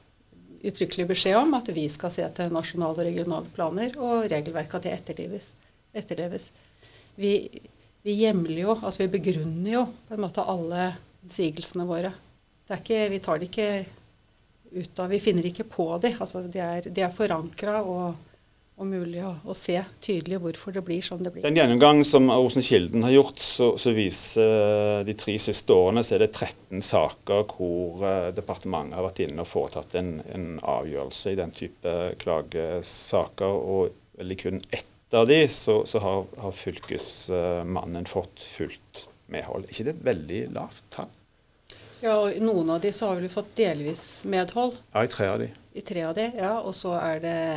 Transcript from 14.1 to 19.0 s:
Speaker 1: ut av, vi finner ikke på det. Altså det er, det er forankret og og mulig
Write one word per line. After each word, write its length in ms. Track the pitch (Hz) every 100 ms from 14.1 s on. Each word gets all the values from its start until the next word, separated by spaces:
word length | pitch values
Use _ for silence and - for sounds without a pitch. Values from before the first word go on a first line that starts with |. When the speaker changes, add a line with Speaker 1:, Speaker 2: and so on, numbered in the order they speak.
| _ _ _ _ _ - 180
Speaker 1:
ut 200 | 175 -
av, 60 | 180
vi 80 | 196
finner 240 | 220 180
ikke 220 | 175 180 220
på 320 | - 165 170
det. 140 | 233 233
Altså 300 | 190 185 180
det 140 | 180
er, 220 | 170 170 175
det 160 | 180
er 80 | 180
forankret 720 | 180 208 165 170 - 202 214
og 320 | 196 180 180 160 - _ _ _ _ -
og 120 | 196
mulig 320 | 190